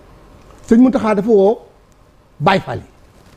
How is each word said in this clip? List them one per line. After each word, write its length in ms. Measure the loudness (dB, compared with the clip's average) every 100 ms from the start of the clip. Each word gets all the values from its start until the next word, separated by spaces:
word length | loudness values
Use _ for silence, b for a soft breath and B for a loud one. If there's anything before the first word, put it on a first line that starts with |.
| -20 -20 -20 -20 -20 -20 -2
Sëñ 100 | 2
Mountakha 360 | 2 0 -2 -2
dafa 140 | 0
woo 300 | 2 2 0 -8 _ _ _ _ _ _ -6
Baye 200 | -2 -2
Fall 180 | -4 -12
yi. 40 | -14 _ _ _ _